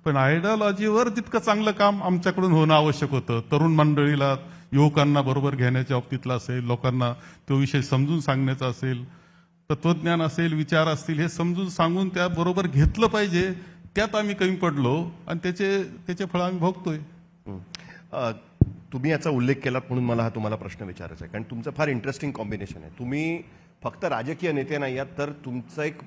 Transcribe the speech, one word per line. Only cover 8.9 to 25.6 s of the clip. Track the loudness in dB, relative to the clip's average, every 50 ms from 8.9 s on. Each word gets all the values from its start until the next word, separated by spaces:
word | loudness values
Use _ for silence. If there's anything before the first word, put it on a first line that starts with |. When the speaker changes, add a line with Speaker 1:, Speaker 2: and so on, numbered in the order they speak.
| -4 -4 -8 -14 -18 -20 -20 _ _ _ _ _ _ _ _ -6
Speaker 1:
तत्वज्ञान | -4 -2 0 0 0 0 0 0 0 2
असेल, | 0 0 0 0 0 0 0
विचार | -2 -2 2 2 2 2 2
असतील, | 0 -2 -2 -4 -2 -2
हे | -2 -2
समजून | -2 -2 -2 -2 -2 -2 -4 -6
सांगून | 0 0 0 2 2 0 -2 -2
त्याबरोबर | 0 -2 -2 0 0 0 0 0 0 0 -2
घेतलं | 0 4 4 4 4 4 4 2
पाहिजे, | 2 4 2 0 2 0 0 0 0 -4 -8 -12 -18 -20 -20 -16 -4 -2
त्यात | 0 0 0 0
आम्ही | -2 -2 -2 -2
कमी | 0 0 0 0
पडलो | 0 0 0 2 2 2 2 2 0 -2 -6 -10 -12 -8
आणि | -8 -6 -4
त्याचे, | -2 -4 -2 0 0 0 0 0 -2
त्याचे | -4 -10 -14 -8 -8 -6 -6 -6
फळं | -2 0 0
आम्ही | 0 0 0 0
भोगतोय. | 0 0 0 -2 -4 -6 -6 -6 -8 -14 -20 -20 -20 _ _ _ -14
Speaker 2:
हं. | -14 -12 -12 -14 -16 -20 -20 -20 -20 -20 -20 -16 -8
अ, | -6 -4 -4 -4 -4 -6 -14 -10 _ 2
तुम्ही | 2 2 0 -14 -14 -8 -6 -2 0 0
याचा | 0 0 0 0
उल्लेख | 0 0 2 0 0
केलात | 0 -2 -2 -2 -2 -4 -2
म्हणून | -2 -2 0
मला | 0 0 0
हा | 0 -2
तुम्हाला | -2 -4 -4 -4 -4
प्रश्न | -6 -8 -12 -12 -12 -12
विचारायचा | -12 -12 -12 -14 -14 -14 -14 -14
आहे, | -12
कारण | -10 -10 -10 -10
तुमचं | -10 -10 -10 -8
फार | -4 -2 -2 0
इंटरेस्टिंग | 0 -2 -4 -6 -8 -6 -8 -8
कॉम्बिनेशन | -6 -8 -8 -8 -8 -8 -8 -12 -14 -16
आहे. | -16 -18 -14 -10
तुम्ही | -8 -6 -4 -4 -4 -4 -4 -6 -10 -16 -20 -20 -20 _ _ _ -10
फक्त | -10 -8 -6 -4
राजकीय | -4 -4 -4 -4 -6 -8 -4 -4 -2
नेते | -2 -2 -4 -4 -4 -4
नाही | -4 -4 -4 -6
आहात, | -8 -8 -6 -8
तर | -6 -6
तुमचं | -8 -12 -10 -10 -10 -10